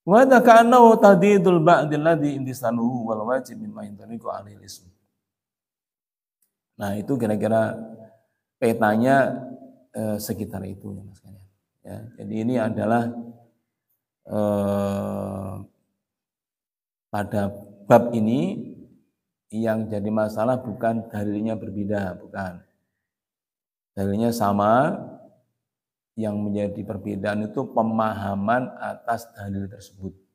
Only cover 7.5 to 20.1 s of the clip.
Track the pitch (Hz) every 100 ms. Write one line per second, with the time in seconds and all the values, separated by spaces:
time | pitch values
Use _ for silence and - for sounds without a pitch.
7.5 | 110 110 - - - - _ _ _ _
8.5 | _ 117 113 110 107 123 139 - - -
9.5 | - - - _ 107 110 104 - 98 104
10.5 | 98 95 95 104 98 101 101 104 98 98
11.5 | _ _ _ - 98 110 - 104 110 113
12.5 | 123 110 104 104 117 120 - - - _
13.5 | _ _ _ _ _ _ _ - 107 104
14.5 | 101 101 101 101 101 101 101 98 98 98
15.5 | 98 98 _ _ _ _ _ _ _ _
16.5 | _ _ _ _ _ _ 107 101 110 101
17.5 | - - - - 120 - 113 107 135 180
18.5 | 196 - - - _ _ _ _ _ _
19.5 | 107 113 110 110 104 101